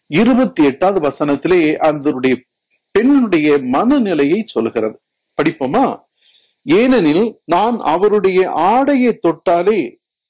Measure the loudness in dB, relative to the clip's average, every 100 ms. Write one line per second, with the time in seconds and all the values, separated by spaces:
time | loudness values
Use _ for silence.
0 | _ 0 2 2 0 0 0 2 -2 0
1 | -4 -4 -4 -4 0 0 0 0 -2 -2
2 | -4 -2 -2 -2 _ _ _ _ _ 0
3 | 2 2 2 0 2 0 0 -2 0 0
4 | 0 0 0 -2 -4 -4 -4 -4 -6 -8
5 | _ _ _ -4 -4 -4 -4 -2 -2 -4
6 | _ _ _ _ _ _ 0 0 2 2
7 | 2 0 -2 -6 -4 -2 0 -2 -2 0
8 | 0 2 2 0 0 0 0 2 2 2
9 | 0 0 -2 -2 0 0 0 -2 -4 -10
10 | _ _ _